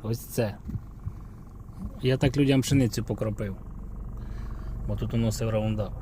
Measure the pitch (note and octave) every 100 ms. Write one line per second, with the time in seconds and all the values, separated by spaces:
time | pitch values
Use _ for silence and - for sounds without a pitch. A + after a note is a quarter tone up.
0 | A2 A2+ - - G#2+ - - - - -
1 | - - - - - - - - - -
2 | B2+ C3 C#3 C#3 C#3 C3+ - C#3 A#2 -
3 | A2 G2+ G#2+ G#2 G2+ F#2 - - - -
4 | - - - - - - - - - G#2
5 | A2+ A#2 A2+ G#2 A2+ G#2+ G#2+ G#2+ G2 -